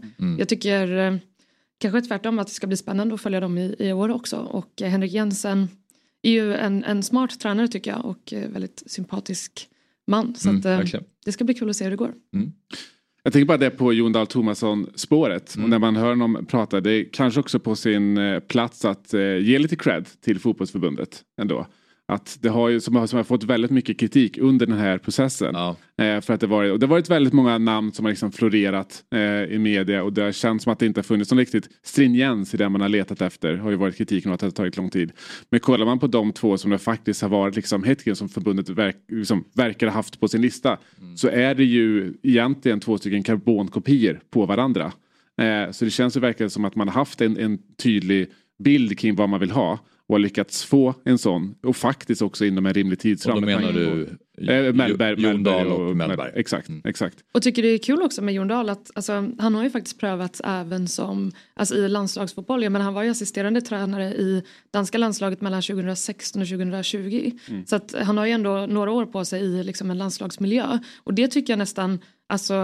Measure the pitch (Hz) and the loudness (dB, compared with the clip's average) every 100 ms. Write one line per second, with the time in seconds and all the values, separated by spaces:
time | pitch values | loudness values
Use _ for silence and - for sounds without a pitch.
0 | 214 - 185 170 196 233 202 196 185 185 | -8 -6 -4 -2 -2 -2 0 0 0 0
1 | 190 185 - _ _ _ _ _ 214 220 | 0 -2 -6 _ _ _ _ _ -2 -2
2 | 240 202 226 226 202 - 196 190 - 196 | -2 -4 -2 -2 -4 -6 -4 -4 -4 -2
3 | 214 214 208 190 185 175 185 - 202 190 | -2 -4 -4 -2 -2 -2 -4 -2 -2 0
4 | 214 240 240 - - - 175 - 190 190 | 0 -2 -6 -8 -6 -8 -10 -8 -2 0
5 | 190 202 214 196 208 196 190 - _ _ | 0 -2 -2 -2 -2 0 0 -4 _ _
6 | _ _ 240 226 214 202 214 196 - 208 | _ _ 2 2 2 0 0 -2 -2 -2
7 | 196 247 254 - 220 202 233 208 - 208 | 0 0 0 -4 -2 0 0 -2 -6 -6
8 | - 185 - 214 202 208 185 - - - | -6 -10 -10 -8 -8 -8 -8 -10 -14 -10
9 | 180 190 196 180 - - - _ _ _ | -8 -8 -8 -10 -10 -14 -20 _ _ _
10 | - 208 233 240 196 202 190 185 180 - | -2 0 0 -2 0 2 2 0 0 -4
11 | - _ - 202 247 247 214 208 190 196 | -10 _ -8 -2 -2 0 -2 -4 -4 -4
12 | 117 - _ 98 123 - _ - - _ | -6 -8 _ -4 -4 -6 _ -18 -18 _
13 | _ _ - 127 143 156 131 131 123 117 | _ _ 2 4 6 4 2 2 2 4
14 | 117 113 107 127 110 104 113 104 98 - | 4 2 0 0 0 0 -2 -2 -4 -8
15 | - 151 143 90 - - 110 113 113 110 | 2 2 4 0 -6 -4 2 4 4 2
16 | 117 120 117 113 - 123 107 98 92 110 | 2 2 2 0 0 -2 0 0 2 2
17 | - - 131 120 - 123 - 107 113 104 | 0 0 0 2 0 -2 -2 -2 2 2
18 | 101 101 101 92 - 120 120 - 113 98 | 2 2 2 -2 0 0 0 -2 -2 -2
19 | - 107 98 95 101 131 156 165 - 85 | -2 0 0 2 4 4 2 0 0 0
20 | 92 - - 98 120 107 95 101 85 71 | -4 -6 -2 0 0 -2 -4 -2 -2 -4
21 | - - - - 104 67 78 _ _ _ | -8 -12 -20 -8 -4 -4 -6 _ _ _
22 | - 101 - - 117 110 117 117 107 120 | -8 -6 -8 -4 0 2 2 2 2 0
23 | 113 120 110 123 107 120 120 135 123 107 | 2 0 0 0 2 0 2 0 0 -2
24 | 113 139 117 - 131 131 113 107 101 92 | 2 4 4 4 4 4 4 2 2 0
25 | - - 135 - 90 87 87 87 _ - | -2 0 0 0 -2 -2 -4 -6 _ -2
26 | 107 104 101 110 110 107 101 98 135 165 | 0 0 0 0 2 2 2 2 4 4
27 | 160 170 135 139 123 117 113 110 107 104 | 4 4 6 6 6 4 2 0 -2 -2
28 | 110 101 107 - 113 107 101 98 92 - | -2 -2 -4 0 2 4 2 0 -4 -12
29 | - 117 104 104 95 107 107 101 95 101 | -6 -2 0 0 -2 0 2 2 2 0
30 | 95 104 101 98 120 110 - 110 113 104 | 0 -2 -2 0 -2 0 0 2 2 0
31 | 98 110 101 127 123 113 - _ - - | 0 0 2 2 2 0 -4 _ -2 4
32 | 139 120 135 113 95 104 101 98 101 104 | 4 4 2 0 -4 -2 0 0 2 0
33 | 95 98 92 - 82 85 107 101 98 90 | 0 -2 -4 -2 -4 -2 -2 0 0 -2
34 | 104 95 98 90 101 85 95 95 92 95 | -2 -2 -2 -2 -4 -2 -4 -4 -4 -2
35 | 82 - - - - 120 - 123 110 123 | -4 -6 -18 -18 -2 2 4 4 4 2
36 | 143 117 107 98 113 98 104 98 - 113 | 2 2 0 0 2 2 2 0 0 -2
37 | - 104 104 101 98 101 98 104 98 135 | -2 -2 0 2 2 -2 -2 -2 0 0
38 | - 98 101 - 101 98 92 92 104 92 | 0 -4 -6 -4 -2 -2 -2 -2 -2 -4
39 | - 110 101 101 - - 123 101 113 107 | -8 -8 -2 -2 0 0 0 0 0 0
40 | 107 - 107 113 120 - 135 107 - _ | -6 -2 0 2 0 0 -2 -2 -6 _
41 | 92 87 123 120 127 135 131 120 113 107 | -18 -2 0 2 2 4 4 4 4 2
42 | 95 - 147 120 120 139 131 107 107 104 | -2 -2 2 4 4 0 0 0 0 -2
43 | 104 101 98 110 98 107 98 - 113 139 | -2 -2 0 0 2 2 0 -4 2 4
44 | 110 - - 120 95 101 131 123 80 - | 4 0 -2 0 2 2 2 0 -4 -8
45 | _ _ _ - 113 107 95 95 113 101 | _ _ _ -2 0 0 -4 -2 -2 0
46 | 123 123 120 110 107 101 101 110 104 110 | 0 2 0 0 -4 -2 -4 -2 -2 0
47 | 143 - 113 104 110 101 - - 123 107 | -2 0 0 0 -2 -4 -8 -2 0 2
48 | 92 98 90 - _ - 104 143 117 98 | 2 2 0 -6 _ -2 4 4 4 0
49 | 113 101 104 98 95 113 92 104 - _ | 0 2 2 2 0 2 0 -2 -6 _
50 | - 107 101 101 98 - - 139 131 127 | 0 2 2 0 -4 -6 2 4 4 2
51 | - 127 107 87 95 110 123 127 117 135 | 2 2 2 0 -4 -4 -4 0 0 -2
52 | - 113 101 - 104 95 95 98 98 92 | -2 -2 -2 0 0 2 2 2 0 0
53 | 113 98 - 110 101 101 107 87 85 80 | 0 0 0 0 0 0 0 0 0 0
54 | 76 - _ - - 131 135 123 123 101 | -4 -10 _ -8 0 2 4 4 2 2
55 | 110 104 110 104 98 92 90 90 87 87 | 0 2 2 2 2 2 2 0 0 0
56 | 82 90 65 - 113 - - 78 - - | 0 -2 -4 -4 -4 -4 -6 -8 -6 -4
57 | 92 - _ 240 240 240 226 226 226 294 | -6 -6 _ 0 0 2 2 2 2 0
58 | 359 - 202 196 196 233 220 202 - - | 0 -2 -4 -2 -2 -2 -4 -6 -10 -10
59 | 196 208 202 240 220 214 254 247 - - | -6 -4 -4 -2 0 0 0 -4 -8 -6
60 | 208 185 180 - - 185 170 185 180 - | -4 -4 -6 -6 -6 -6 -6 -4 -4 -4
61 | 202 196 196 - - - 208 123 196 208 | -4 -4 -4 -6 -14 -6 -2 0 0 0
62 | 196 - 190 - 180 254 220 202 196 196 | -2 -4 -8 -8 -4 -2 0 0 -2 -2
63 | 220 233 202 - 202 233 240 202 196 196 | -2 -2 -4 -4 0 -2 -2 -4 -4 -4
64 | 190 - 190 190 185 - _ 202 196 226 | -4 -2 0 0 -4 -14 _ -4 -2 0
65 | 226 202 196 190 196 190 180 196 185 185 | 0 -2 -4 -4 -4 -4 -4 -4 -4 -6
66 | - 202 - 202 185 185 180 190 180 208 | -8 -8 -8 -6 -4 -4 -4 -4 -4 -6
67 | 190 226 254 240 - 196 - 208 208 - | -4 -4 -4 -6 -10 -10 -4 -4 -2 -4
68 | 202 208 220 233 202 196 202 208 202 233 | -2 0 0 0 0 -2 -2 -2 0 0
69 | 233 196 180 185 196 180 185 190 190 180 | -2 -4 -6 -4 -2 -2 -4 -6 -6 -4
70 | 196 - 190 - 196 233 233 240 - - | -4 -6 -10 -4 0 0 0 -4 -6 -10
71 | - 196 254 277 254 214 202 - 185 185 | -4 0 2 0 0 -2 -2 -4 -2 -4
72 | - _ - 196 - 196 | -8 _ -6 -6 -2 -2